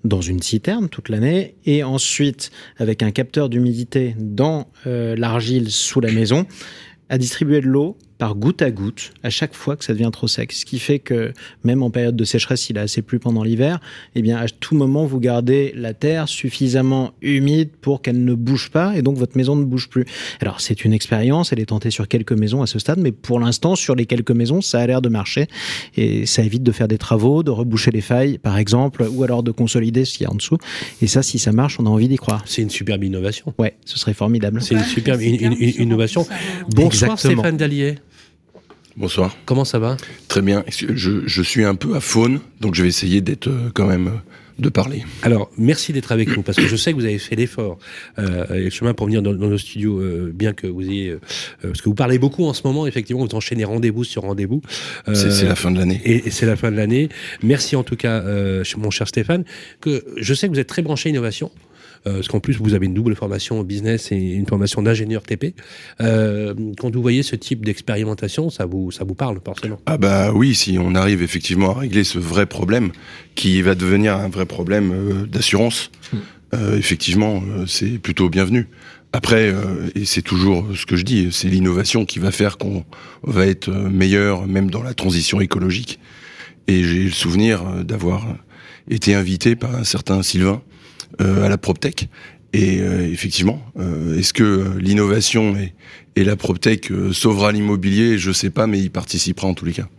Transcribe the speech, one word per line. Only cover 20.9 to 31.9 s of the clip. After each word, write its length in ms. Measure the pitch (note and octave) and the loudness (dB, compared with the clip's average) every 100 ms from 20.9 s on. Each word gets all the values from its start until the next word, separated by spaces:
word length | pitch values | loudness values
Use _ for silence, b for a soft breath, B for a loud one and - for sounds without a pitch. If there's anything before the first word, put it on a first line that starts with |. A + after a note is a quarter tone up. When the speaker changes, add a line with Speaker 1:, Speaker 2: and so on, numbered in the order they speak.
Speaker 1:
expérience, 580 | A2 - A2 A#2 D3+ F3 | 2 2 2 4 2 2
elle 80 | A#2 | -2
est 60 | |
tentée 240 | A2 G#2+ A2+ | -2 -2 -2
sur 180 | - G#2 | -4 -2
quelques 240 | A#2+ A2+ | -2 0
maisons 300 | A2 G#2+ B2+ | 0 2 0
à 60 | A#2+ | 0
ce 120 | A2 | -2
stade, 200 | - E3+ | -2 0
mais 120 | D#3 | 0
pour 280 | G2+ - A#2+ | -2 -2 0
l'instant, 360 | A#2+ A#2 E3 | 2 2 0
sur 180 | F#3 - | 0 0
les 100 | B2 | 0
quelques 260 | A2+ A#2+ A2+ | 2 0 2
maisons, 300 | A#2 A#2 E3+ | 2 2 0
ça 180 | - A#2+ | 0 0
a 80 | A#2+ | 2
l'air 140 | B2+ | 2
de 80 | B2 | 2
marcher 380 | A2 G2 - D3+ B B B B - | 0 -2 -2 -2 B B B B -2
et 280 | A2 G#2+ | 0 0
ça 180 | G#2+ - | 0 0
évite 200 | A2 A#2 | 2 2
de 80 | B2 | 0
faire 160 | A2 A2 | 2 0
des 120 | A2 | 0
travaux, 440 | - A2+ A#2 D3+ | 2 2 4 4
de 80 | D3+ | 2
reboucher 400 | A2 A#2+ A2 - | 0 0 2 4
les 100 | A2 | 2
failles, 360 | - B2 C#3 C3+ | 2 2 2 0
par 200 | A2 G2+ | 0 0
exemple, 480 | G2+ A#2+ C#3 - A2+ | 4 4 2 0 -2
ou 120 | B2+ | 0
alors 200 | B2+ A#2+ | 0 0
de 80 | A#2+ | 0
consolider 540 | A2+ A#2 B2 A2+ A#2 | 0 2 2 2 0
ce 80 | C3 | 0
qu'il 120 | - | -2
y 20 | G2+ | -4
a 40 | |
en 40 | |
dessous. 240 | G#2 - E3 B B B B | -4 0 -2 B B B B
Et 60 | G#2 | 2
ça, 160 | C3 | 2
si 160 | C3+ A#2+ | 2 0
ça 120 | A2+ | 2
marche, 260 | A2 C#3 - | 2 2 0
on 80 | |
a 20 | |
envie 180 | A2 | 2